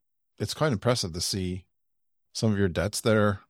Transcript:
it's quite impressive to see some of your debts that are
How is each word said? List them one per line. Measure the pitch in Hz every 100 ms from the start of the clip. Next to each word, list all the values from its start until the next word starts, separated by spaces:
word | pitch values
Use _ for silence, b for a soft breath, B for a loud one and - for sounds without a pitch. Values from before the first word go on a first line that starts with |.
| _ _ _ -
it's | 107
quite | - 156
impressive | 110 123 123 98
to | 82
see | - 101 92 90 - _ _ _ _ _ _
some | - 113
of | 101
your | 98
debts | 82 87 -
that | - 110
are | 104 101 _